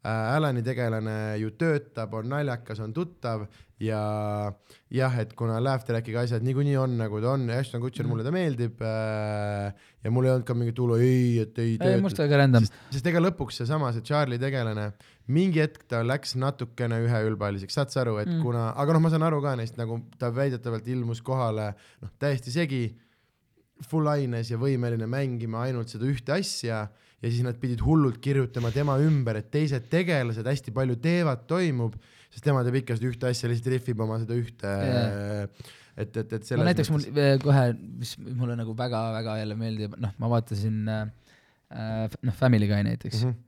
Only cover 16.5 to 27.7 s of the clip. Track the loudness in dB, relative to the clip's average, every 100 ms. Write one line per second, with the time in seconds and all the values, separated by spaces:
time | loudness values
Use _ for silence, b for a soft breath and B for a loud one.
16.5 | -2 -10 -4 -2 2 2 2 0 0 -2
17.5 | -2 -4 -2 -2 0 0 0 -2 0 0
18.5 | 0 -2 0 2 4 4 4 2 0 -2
19.5 | -2 -6 -6 -6 -6 -10 -6 -4 0 0
20.5 | -2 -4 -6 -4 -4 -2 -4 -2 0 0
21.5 | 0 -4 -6 b b -16 _ -2 -2 -2
22.5 | -2 -2 -2 -4 -6 b b b b _
23.5 | _ _ _ -4 0 2 2 0 -2 -2
24.5 | 0 0 2 0 -2 -2 -2 -2 -2 -4
25.5 | -4 -2 -4 -6 -4 -2 -2 -2 -2 -2
26.5 | -4 -4 -4 -6 b b b -2 0 -2
27.5 | -2 -4